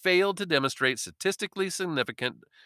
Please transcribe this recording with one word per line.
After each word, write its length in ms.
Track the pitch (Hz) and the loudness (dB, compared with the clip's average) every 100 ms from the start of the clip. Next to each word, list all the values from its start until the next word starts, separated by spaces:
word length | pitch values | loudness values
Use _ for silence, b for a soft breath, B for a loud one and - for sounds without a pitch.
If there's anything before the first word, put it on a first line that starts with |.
failed 340 | 185 180 196 190 | 2 4 4 0
to 100 | 190 | 0
demonstrate 520 | 143 135 - 131 123 | 2 2 2 0 0
statistically 720 | 92 - 190 - 208 196 190 | -6 -4 -4 -2 -6 -4 -4
significant, 680 | - 185 143 120 110 123 120 _ b | -2 -2 -2 -2 -4 -6 -6 _ b